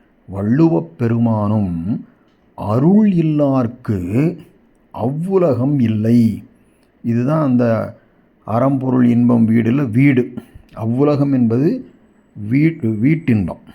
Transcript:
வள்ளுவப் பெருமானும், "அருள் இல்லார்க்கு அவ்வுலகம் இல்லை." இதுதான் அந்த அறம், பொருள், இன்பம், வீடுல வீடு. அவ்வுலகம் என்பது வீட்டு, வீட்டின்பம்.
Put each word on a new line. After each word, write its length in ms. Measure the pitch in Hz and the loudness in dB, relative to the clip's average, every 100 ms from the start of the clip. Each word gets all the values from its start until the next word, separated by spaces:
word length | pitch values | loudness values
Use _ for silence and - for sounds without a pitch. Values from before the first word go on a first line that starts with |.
| _ _ - | _ _ -14
வள்ளுவப் 640 | 95 104 131 165 165 - - | -6 -2 2 2 0 -4 -4
பெருமானும், 1080 | 117 117 117 110 104 107 98 85 87 127 - _ _ _ _ | -2 0 0 0 0 0 -2 -4 -4 -6 -8 _ _ _ _
"அருள் 560 | - 101 113 156 208 208 | -12 -4 0 2 4 4
இல்லார்க்கு 1200 | 175 160 147 143 135 117 - - 101 87 113 160 175 - _ _ _ _ | 2 0 0 0 0 -2 -6 -6 -4 -2 -2 -2 -4 -14 _ _ _ _
அவ்வுலகம் 880 | - 113 151 180 190 170 117 131 143 | -8 -6 -4 -2 0 0 0 0 0
இல்லை." 640 | 113 107 110 120 113 92 - _ _ _ _ _ | 0 0 2 2 2 -2 -10 _ _ _ _ _
இதுதான் 440 | 117 117 123 160 143 | -4 -2 0 0 0
அந்த 480 | 123 120 110 101 - _ _ _ _ | 0 2 0 -4 -12 _ _ _ _
அறம், 340 | - 110 131 135 | -6 -2 0 0
பொருள், 300 | 127 127 120 | 0 2 2
இன்பம், 400 | 117 120 120 110 | 4 2 2 2
வீடுல 420 | 117 113 135 135 | 2 2 0 0
வீடு. 440 | 110 143 123 120 - - - - | 2 4 2 -2 -8 -18 -20 -20
அவ்வுலகம் 600 | - 110 123 147 139 143 | -8 -4 0 0 2 0
என்பது 540 | 131 117 120 156 254 - - _ _ _ - 104 | 2 2 2 0 -2 -8 -20 _ _ _ -14 -4
வீட்டு, 420 | 135 156 165 113 | 0 0 0 -4
வீட்டின்பம். 680 | 110 127 160 - 110 85 78 - | 0 0 0 0 0 -2 -8 -16